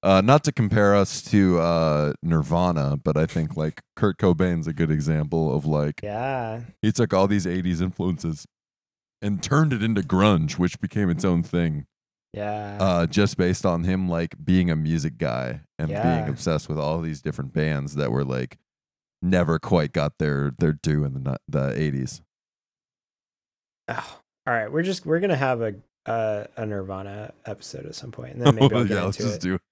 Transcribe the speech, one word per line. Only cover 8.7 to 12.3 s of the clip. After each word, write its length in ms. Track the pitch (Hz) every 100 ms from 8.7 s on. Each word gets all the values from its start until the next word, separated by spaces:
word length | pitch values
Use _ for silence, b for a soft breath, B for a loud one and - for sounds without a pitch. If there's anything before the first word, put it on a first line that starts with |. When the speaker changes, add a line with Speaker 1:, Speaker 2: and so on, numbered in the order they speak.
| _ _ _ _ _
Speaker 1:
and 220 | 104 101
turned 300 | - 139 156
it 100 | 123
into 200 | 110 107
grunge, 560 | 90 92 104 92 78 -
which 200 | 87 -
became 300 | 90 - 98
its 140 | 82
own 180 | 95 87
thing. 440 | 85 90 85 76 73 _ _ _ _